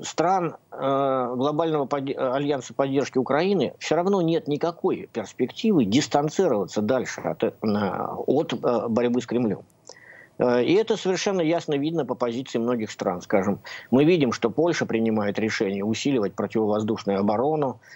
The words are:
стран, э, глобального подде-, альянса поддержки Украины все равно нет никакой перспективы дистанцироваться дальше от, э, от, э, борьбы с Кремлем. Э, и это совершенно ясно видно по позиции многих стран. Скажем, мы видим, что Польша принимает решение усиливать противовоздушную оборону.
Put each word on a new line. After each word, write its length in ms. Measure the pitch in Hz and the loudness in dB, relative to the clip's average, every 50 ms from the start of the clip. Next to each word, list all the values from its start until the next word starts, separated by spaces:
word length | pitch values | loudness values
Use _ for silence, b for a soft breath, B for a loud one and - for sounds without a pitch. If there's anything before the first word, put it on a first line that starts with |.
стран, 540 | 151 - - - 160 175 190 190 175 156 120 - _ _ | -14 -6 -2 0 0 2 2 0 0 -4 -6 -10 _ _
э, 640 | - - 139 135 139 135 139 135 131 131 127 120 127 | -10 -6 -2 0 0 0 0 0 0 0 -2 -2 -2
глобального 500 | 127 131 147 151 147 165 165 156 151 135 | -2 -2 0 0 0 0 0 0 -2 -2
подде-, 300 | 120 147 143 135 139 135 | -2 -2 -2 -2 -4 -4
альянса 580 | - 135 127 123 139 143 143 147 131 120 - 117 | -4 -2 -2 0 0 0 -2 -2 -2 -4 -4 -2
поддержки 440 | - 139 139 135 143 127 - - 127 | -2 0 2 2 0 0 0 0 0
Украины 540 | 123 - 131 147 175 196 208 180 123 - - - | 0 2 2 0 2 2 2 2 0 -2 -4 -6
все 160 | - - 156 | -4 0 0
равно 260 | 160 175 196 202 190 | 2 2 2 2 2
нет 260 | 170 165 170 156 - | 2 2 2 0 0
никакой 600 | 135 147 139 - 170 170 - - - - - - - | -2 -4 -2 -2 -4 -2 -2 0 0 0 -2 -6 -8
перспективы 760 | - 113 101 - - - 127 120 - - - 220 208 156 120 | -8 -8 -8 -6 -4 -4 -4 -4 -2 0 2 4 4 4 4
дистанцироваться 960 | 95 104 143 139 - - 147 147 151 - - 196 165 120 104 95 80 - 110 | 4 4 2 2 2 2 0 0 0 0 2 2 2 2 0 0 -2 -2 -2
дальше 400 | 107 107 131 127 107 - - - | 0 2 0 0 -2 -4 -8 -8
от, 220 | - 82 85 - - | -6 -6 -2 -2 -2
э, 80 | 110 - - - 110 101 104 104 95 - - - - - - - | -2 -2 -2 -2 -2 0 0 0 -2 -2 -4 -6 -6 -6 -4 -2
от, 260 | - 127 139 165 - 131 | 0 0 0 0 -2 -4
э, 340 | 110 - 135 120 113 104 | -2 0 0 0 0 0
борьбы 340 | 120 110 120 120 120 120 123 | 0 0 0 2 2 0 -2
с 40 | 120 | -2
Кремлем. 340 | - 110 120 123 107 92 - - _ _ _ B B B B B B B B B B B | -2 -2 -2 0 0 -2 -4 -8 _ _ _ B B B B B B B B B B B
Э, 260 | - - 123 123 123 123 | -2 0 2 2 2 2
и 100 | 123 165 | 4 2
это 240 | 208 220 220 220 | 2 2 0 -2
совершенно 440 | 185 - 185 185 165 - 208 196 185 | -2 0 -2 -2 0 0 0 0 0
ясно 340 | 165 156 170 170 - - 151 | 2 2 0 0 0 -2 -2
видно 280 | 139 139 156 165 165 139 | -2 -2 -2 -2 -2 -2
по 100 | 117 123 | -2 -4
позиции 440 | - 123 120 117 127 135 - - 120 | -2 -2 -2 -2 -4 -6 -4 -4 -2
многих 320 | 113 120 127 117 110 104 | 0 0 -2 -2 -4 -6
стран. 300 | - - 104 98 90 87 | -8 -4 -4 -2 -2 -4
Скажем, 380 | - - - 98 92 101 95 B B B B B B - | -2 0 2 2 2 2 0 B B B B B B 2
мы 140 | - 131 147 | 4 6 6
видим, 300 | 160 185 170 139 120 - | 6 6 4 4 2 0
что 160 | - - 113 | 0 -2 -2
Польша 360 | 95 - 160 175 156 - 123 | 0 2 2 2 2 0 -2
принимает 540 | 95 113 110 113 113 110 107 104 101 95 - | 0 0 0 2 2 2 0 0 -2 -2 -2
решение 460 | 107 110 107 - 113 98 98 98 98 | -2 -2 0 -2 -2 -2 -2 -2 -2
усиливать 480 | 110 113 - - 143 139 123 101 95 - | -2 -2 -2 0 0 0 0 0 -2 -2
противовоздушную 840 | - 104 98 - 113 110 104 104 107 107 107 113 98 - 98 98 98 | -4 -4 -2 0 0 0 2 0 0 0 0 -2 -2 -2 0 0 2
оборону. 600 | 101 104 107 107 123 147 156 156 143 131 - B B B B | 2 2 2 2 0 0 0 0 -2 -2 -4 B B B B